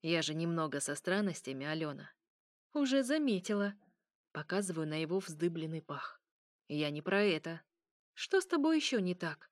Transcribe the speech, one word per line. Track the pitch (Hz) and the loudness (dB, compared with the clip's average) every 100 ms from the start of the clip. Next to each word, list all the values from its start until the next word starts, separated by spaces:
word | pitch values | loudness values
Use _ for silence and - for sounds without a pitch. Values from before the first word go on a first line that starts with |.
«Я | 165 165 | 2 0
же | 151 | 0
немного | 156 170 165 156 143 | -2 0 0 -2 -4
со | - 147 | -4 -4
странностями, | - 190 202 160 - 135 143 | 0 0 0 -2 -8 -8 -4
Алена». | 156 160 143 147 _ _ _ _ _ _ | -4 -4 -6 -12 _ _ _ _ _ _
«Уже | 302 277 269 | 0 2 4
заметила». | 247 311 285 196 185 208 202 202 _ _ _ _ _ | 4 2 2 0 0 0 0 -4 _ _ _ _ _
Показываю | 147 151 185 196 165 156 | -10 -2 -2 0 -2 -2
на | 156 | -2
его | 160 185 | 0 -2
вздыбленный | 190 151 170 165 160 160 | -4 -2 0 0 -4 -6
пах. | 151 139 - - _ _ _ _ _ | -8 -8 -8 -12 _ _ _ _ _
«Я | 147 151 | -2 0
не | 147 | -2
про | 151 196 | 2 4
это». | 208 156 156 165 _ _ _ _ _ | 4 2 -2 -10 _ _ _ _ _
«Что | - - 381 | -12 0 2
с | 359 | 2
тобой | 339 294 320 | 2 4 4
еще | - 247 | 2 0
не | 185 180 | 0 -2
так?» | 170 151 - | -4 -6 -14